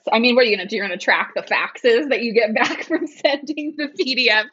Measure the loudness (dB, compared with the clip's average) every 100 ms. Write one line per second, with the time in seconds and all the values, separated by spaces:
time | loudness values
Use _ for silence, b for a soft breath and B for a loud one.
0 | -2 2 4 4 4 0 -2 -6 -4 -4
1 | 0 0 0 -6 -4 -4 -4 0 2 2
2 | 2 -2 0 0 2 0 -2 -4 -4 -4
3 | -4 -2 -2 -2 -6 -8 -8 -6 -8 -4
4 | -2 0 2 2 0